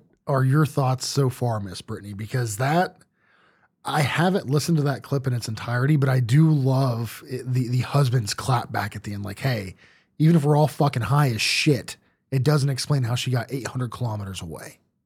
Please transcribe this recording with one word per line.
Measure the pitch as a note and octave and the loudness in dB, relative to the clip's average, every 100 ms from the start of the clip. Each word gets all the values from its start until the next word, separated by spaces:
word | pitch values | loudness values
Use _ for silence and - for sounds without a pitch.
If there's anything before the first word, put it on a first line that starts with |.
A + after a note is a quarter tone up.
| _ _ - | _ _ -2
are | C3+ C3 | 0 4
your | C#3+ D3+ | 4 2
thoughts | - C3 B2+ - | 2 0 0 -2
so | - C3+ | 0 0
far, | - B2 A2 | 0 -2 -2
Miss | G2+ F2+ | -6 -12
Brittany? | - G#2 G2+ | -12 -12 -10
Because | G2+ G#2+ B2+ A#2+ G2 | -10 -6 -4 -4 -2
that, | C3 D3+ F#3 - _ _ _ _ _ _ _ _ | 0 2 0 -4 _ _ _ _ _ _ _ _
I | - C#3+ | -4 0
haven't | C3+ - F3+ F#3 A2 | 0 2 2 0 0
listened | C#3+ D3 E3 | -2 2 2
to | C#3+ | 2
that | C3 | -2
clip | - C3+ C3 | -4 -4 -2
in | |
its | B2 - | -4 -6
entirety, | A2 - A#2+ C3+ D3+ | -8 -4 0 2 2
but | C3 | 4
I | C3 | 2
do | A2+ C#3 D#3+ | 4 6 6
love | D3+ C3 C3 C#3 A2+ A2+ - - | 4 2 2 0 -2 -6 -10 -10
it, | B2+ B2+ | -10 -4
the, | B2+ A#2 | -2 0
the | B2 | -2
husband's | - C#3+ C3+ B2+ G#2 | 0 2 4 2 -2
clap | - - A#2+ - | -6 -2 -2 0
back | G#2 G#2 G2+ | -4 -4 -6
at | |
the | G#2 | -10
end, | G2+ G2+ | -8 -8
like, | G2+ | -4
"Hey, | C3+ A#2 F#2 - - _ _ - | -4 -4 -6 -14 -20 _ _ 2
even | D#3 E3+ | 4 6
if | C#3+ | 6
we're | D3 | 4
all | D3+ | 4
fucking | - C#3+ B2+ | 2 0 0
high | G#2 C#3+ C#3+ | 0 2 2
as | A2 | 2
shit, | - - D#3 B2+ - - _ _ - | -2 0 2 2 0 -16 _ _ -6
it | C3+ | 0
doesn't | B2+ D3+ C#3 | 2 2 2
explain | C3 - D3 | -2 0 0
how | A#2+ A#2+ | 0 -2
she | - | -2
got | B2 A#2 | -2 -4
eight | C3+ - | -8 -6
hundred | C3 B2 | -6 -6
kilometers | - A#2+ G#2+ G2 F#2 | -6 -6 -6 -8 -10
away." | E2+ B1+ - - _ _ | -12 -12 -16 -20 _ _